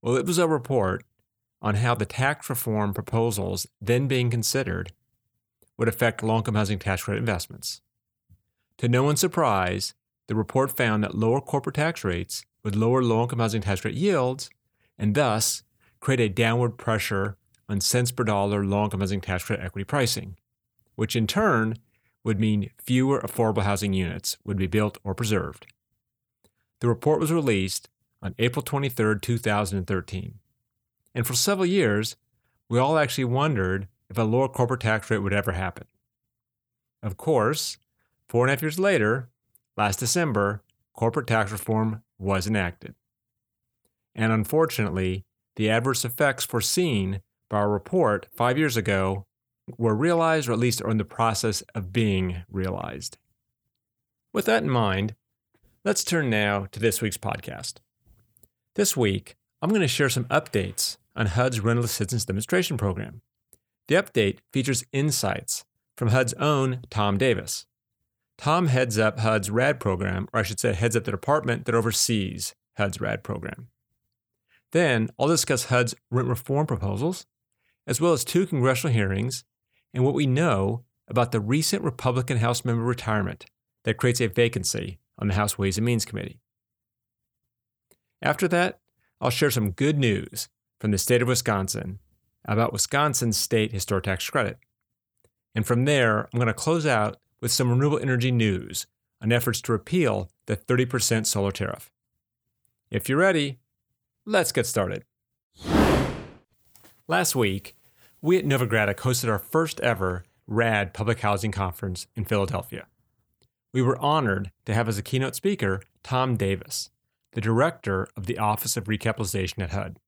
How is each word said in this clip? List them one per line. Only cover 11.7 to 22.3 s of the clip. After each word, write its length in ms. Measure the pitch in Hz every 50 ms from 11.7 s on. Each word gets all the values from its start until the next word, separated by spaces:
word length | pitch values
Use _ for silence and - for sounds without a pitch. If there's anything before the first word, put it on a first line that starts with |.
| -
tax 260 | 147 151 165 165 -
rates 420 | - 101 87 87 92 - - - - _ _ _ _
would 100 | 110 98
lower 260 | 104 110 117 123 131
low-income 380 | 127 117 110 110 117 120 - 117
housing 240 | 117 110 104 113
tax 200 | 101 101 98 92
credit 140 | - 107 -
yields 540 | 135 170 208 196 143 127 127 131 131 - - _ _ _ _ _ _ _ _ _ -
and 160 | 104 104 104
thus 480 | 143 147 123 107 110 107 - - - _ _ _ _ _ _ _ _
create 180 | - - 131 123
a 100 | 117 104
downward 500 | 92 117 117 113 117 120 123 120 107 -
pressure 580 | - - 110 107 - - 107 98 98 101 98 _ _ _ _ _ _ -
on 120 | 107 98
cents 300 | - - - 123 123 120
per 140 | 123 - 123
dollar 400 | 107 104 101 98 101 101 101 101
low-income 340 | 98 101 101 104 104 98 95
housing 220 | 98 92 101 98
tax 240 | 90 - 95 90 -
credit 200 | - 107 - -
equity 200 | 90 - 196 196
pricing, 520 | - - 147 131 113 - - 92 92 90 _ _ _ _ _ _ _ _ _ _ _ _
which 180 | - 110 - -
in 140 | 123 110 104
turn 480 | - 196 220 208 147 113 110 110 110 113 _ _ _ _ _ _ _ _ _
would 160 | 107